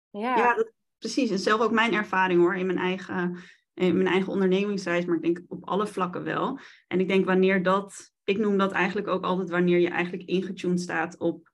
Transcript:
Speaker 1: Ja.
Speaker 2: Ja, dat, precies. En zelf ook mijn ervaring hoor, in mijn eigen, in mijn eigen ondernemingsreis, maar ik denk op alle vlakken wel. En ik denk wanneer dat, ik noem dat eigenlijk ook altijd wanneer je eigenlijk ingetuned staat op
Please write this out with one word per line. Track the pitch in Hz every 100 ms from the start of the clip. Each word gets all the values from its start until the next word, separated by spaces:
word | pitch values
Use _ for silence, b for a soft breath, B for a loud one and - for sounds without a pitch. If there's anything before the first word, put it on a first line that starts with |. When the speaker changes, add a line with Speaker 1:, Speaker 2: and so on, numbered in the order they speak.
| _
Speaker 1:
Ja. | 202 233 247
Speaker 2:
Ja, | 240 226
dat, | 226 _ _ _
precies. | 226 285 233
En | 190
zelf | 196 220
ook | 220
mijn | 220 226
ervaring | 175 208 190 185 175
hoor, | 175 190
in | 185
mijn | 180
eigen, | 185 185 - 185 180 180 B B _
in | - 185 180
mijn | 185
eigen | 185 185
ondernemingsreis, | 196 190 185 208 196 180 175 175
maar | 165
ik |
denk | 160 170 -
op | 180 -
alle | 185 208
vlakken | - 180 170
wel. | 156 156 196 269 B B _
En | 180
ik | 185
denk | 196 185
wanneer | 185 185 190
dat, | 180 190 196 - - _
ik | - 196
noem | 208 196
dat | 196
eigenlijk | - 185 202 170
ook | 180
altijd | 180 180 175
wanneer | 175 180 175
je | 175
eigenlijk | 170 180 185 -
ingetuned | 180 190 190 180 180
staat | 180 165 170 -
op | 170 160 -